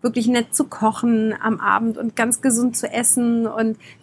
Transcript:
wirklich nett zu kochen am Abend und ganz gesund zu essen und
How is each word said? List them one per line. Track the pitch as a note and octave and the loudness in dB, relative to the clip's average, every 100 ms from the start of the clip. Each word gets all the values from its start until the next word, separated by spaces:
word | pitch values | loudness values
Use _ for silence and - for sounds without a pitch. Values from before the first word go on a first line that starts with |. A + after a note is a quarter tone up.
wirklich | A#3+ A#3 A3+ | -2 0 0
nett | B3 A#3 - | 0 0 -2
zu | |
kochen | C#4 - A3 G#3+ A#3+ A3+ A3 G#3+ | -4 0 -2 0 0 2 0 -2
am | A3 A3 | -2 -2
Abend | G3+ G3 A3+ A3 | 2 2 0 -2
und | A#3 - | -6 -2
ganz | A#3 A#3+ | -2 0
gesund | C4+ A#3 B3 A#3 | 2 2 0 -2
zu | - | -4
essen | A3+ A#3+ - A#3+ A#3 A3+ | -2 0 2 2 2 0
und | A3 A3+ A3 - - | 0 -2 -2 -12 -10